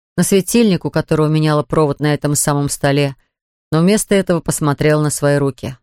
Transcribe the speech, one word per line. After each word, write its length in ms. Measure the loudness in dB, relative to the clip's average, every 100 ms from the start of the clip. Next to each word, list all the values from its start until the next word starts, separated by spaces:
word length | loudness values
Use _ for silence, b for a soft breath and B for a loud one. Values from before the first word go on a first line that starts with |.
| _ -4
на 60 |
светильник, 640 | 0 0 2 2 2 2 -2
у 60 |
которого 360 | -4 -2 0 2
меняла 360 | 2 2 0
провод 360 | 0 0 0 0
на 140 | -2
этом 220 | -2 -2 -2
самом 340 | -2 -2 -4
столе, 460 | -2 0 0 -2 -6 _ _ _ _ -4
но 80 | 0
вместо 340 | 2 2 2
этого 260 | 0 0 -2
посмотрела 640 | -2 -4 -2 0 0 2
на 80 | 0
свои 280 | -2 0 0
руки. 400 | -2 -6 -14 -14